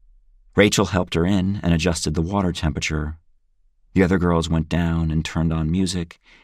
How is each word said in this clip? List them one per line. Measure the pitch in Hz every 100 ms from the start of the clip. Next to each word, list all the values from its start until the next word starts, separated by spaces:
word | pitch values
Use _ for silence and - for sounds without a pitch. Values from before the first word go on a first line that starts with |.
| _ - _ _ _
Rachel | - 104 - 98
helped | 90 87
her | 85
in | 87 101 92 101
and | 85
adjusted | 82 87 82 80
the | 80
water | 82 101 90
temperature. | 85 80 69 - 76 76 78 _ _ _ _ _ _ _
The | 92
other | 90 92
girls | 87 85 80
went | 82 78
down | 82 85 82 80
and | 78
turned | 80 82 82
on | 82 78
music, | 90 92 90 85 - _ -